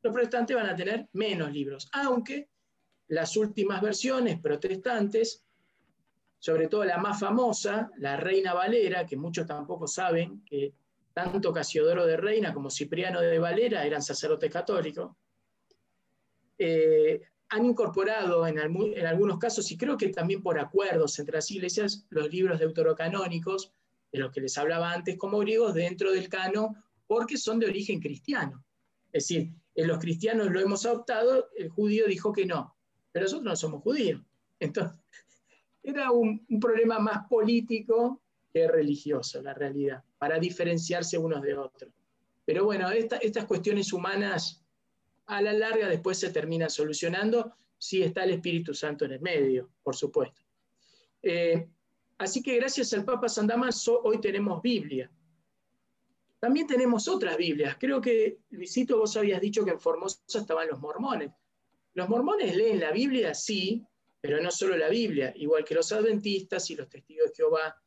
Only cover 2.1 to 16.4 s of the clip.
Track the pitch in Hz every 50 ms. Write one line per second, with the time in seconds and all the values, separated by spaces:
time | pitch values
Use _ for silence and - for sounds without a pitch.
2.1 | 247 240 233 262 269 285 285 _ _ _ _ _ _ _ _ _ _ _ _ _
3.1 | 156 160 160 160 - 214 214 208 208 214 196 196 196 185 202 214 202 - - 262
4.1 | 262 254 247 220 165 165 - 147 147 - - 190 190 190 - 254 240 220 208 202
5.1 | 208 220 226 226 - _ _ _ _ _ _ _ _ _ _ _ _ _ _ _
6.1 | _ _ _ _ _ _ - 160 160 160 160 156 208 208 202 190 175 175 190 208
7.1 | 208 208 202 202 214 247 254 233 208 - - 202 202 220 233 - - - 139 139
8.1 | 139 143 - 185 190 196 190 185 175 180 185 196 233 240 208 180 185 180 165 -
9.1 | 139 131 151 170 165 175 165 165 151 147 147 151 180 170 165 143 - 185 185 180
10.1 | 170 165 170 170 196 208 _ - 147 139 139 143 139 _ _ _ _ _ _ _
11.1 | _ 170 180 180 180 196 202 180 - 160 139 - - 160 151 165 175 175 170 165
12.1 | 160 160 180 214 214 226 202 165 - 143 139 139 - - 147 143 165 165 185 185
13.1 | 180 175 170 170 165 165 170 170 175 208 240 240 214 175 143 147 151 147 143 -
14.1 | 143 - - 151 156 151 165 147 - 170 - - 208 180 160 156 147 - - -
15.1 | - _ _ _ _ _ _ _ _ _ _ _ _ _ _ _ _ _ _ _
16.1 | _ _ _ _ _ _